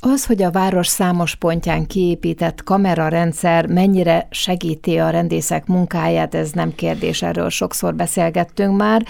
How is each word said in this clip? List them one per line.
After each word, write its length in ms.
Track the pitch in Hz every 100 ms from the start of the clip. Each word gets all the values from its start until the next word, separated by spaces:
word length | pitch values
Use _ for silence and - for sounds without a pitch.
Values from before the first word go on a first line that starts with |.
Az, 220 | 247 269 -
hogy 180 | 208
a 80 | 185
város 360 | 185 190 185 175
számos 480 | - 180 175 165 -
pontján 520 | 170 165 175 156 156
kiépített 760 | 190 175 170 170 160 165 -
kamerarendszer 1000 | - 196 196 165 156 165 170 160 180 165 165
mennyire 640 | 175 196 190 170 165 -
segíti 680 | - - 180 170 156 - 165
a 120 | 160
rendészek 560 | 165 170 165 151 160 -
munkáját, 720 | 180 175 175 165 170 160 165
ez 160 | 156
nem 240 | 175 160 156
kérdés, 460 | 170 156 165 156
erről 280 | 170 170 170
sokszor 460 | - - - 175 165
beszélgettünk 800 | 175 - 170 170 165 - 196 196
már. 280 | 214 220 226